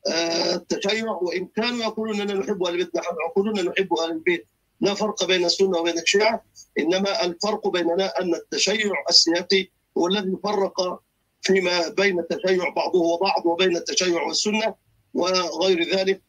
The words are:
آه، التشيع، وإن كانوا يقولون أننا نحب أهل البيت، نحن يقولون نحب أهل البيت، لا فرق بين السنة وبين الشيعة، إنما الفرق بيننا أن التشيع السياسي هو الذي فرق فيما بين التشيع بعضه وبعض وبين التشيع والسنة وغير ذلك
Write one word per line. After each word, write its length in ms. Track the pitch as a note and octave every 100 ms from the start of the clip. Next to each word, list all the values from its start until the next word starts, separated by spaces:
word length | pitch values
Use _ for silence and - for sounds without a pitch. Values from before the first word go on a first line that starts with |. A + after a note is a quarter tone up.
| -
آه، 460 | E3 E3+ E3+ F3+
التشيع، 560 | F3 - - G3 G#3+ A3+
وإن 360 | G3 F3+ E3+ F#3
كانوا 320 | - A#3 A#3+
يقولون 420 | A3+ A3 A3 G#3
أننا 140 | G3+
نحب 280 | G3 F#3+ G3
أهل 120 | F3
البيت، 220 | F3 F3+ -
نحن 180 | E3+ E3+ D#3+
يقولون 380 | - G3+ G#3+ F3
نحب 260 | - G3
أهل 160 | F3 E3
البيت، 360 | E3 E3+ E3+ - _ _ _
لا 140 | F#3
فرق 300 | G3+ G#3+ G3+
بين 200 | F3+ F#3
السنة 340 | F3 E3+ G3 F3
وبين 200 | E3+ E3
الشيعة، 460 | E3 G3 A3 A3+ _ - - -
إنما 460 | D3 F#3 G3 F3+
الفرق 440 | F3+ E3+ G3+ G#3+ G3+
بيننا 520 | F3+ E3+ E3+ F#3+ -
أن 140 | F#3
التشيع 580 | E3 - D3 F#3 G#3+ G#3 E3 -
السياسي 640 | - - E4 F#3+ G3 F#3+ _ _ -
هو 80 | E3+
الذي 300 | G3+ F#3 F#3
فرق 580 | G3+ G#3 F#3+ - F3+ - _ _ _ _
فيما 480 | - F#3+ F3+ F3+ D#3+
بين 300 | D#3 G3 F3+
التشيع 500 | E3 E3 F#3 F#3 E3+
بعضه 300 | - D#3+ F#3
وبعض 480 | E3 E3+ F#3+ G3+ E3+
وبين 300 | E3+ F#3 E3+
التشيع 460 | - - F#3 E3+
والسنة 520 | D#3+ - G#3 G#3 A3 G3+ _ _ _
وغير 840 | B3+ F3+ F#3 F3 D#3 F#3 F3+ E3+ F#3+
ذلك 260 | F#3+ -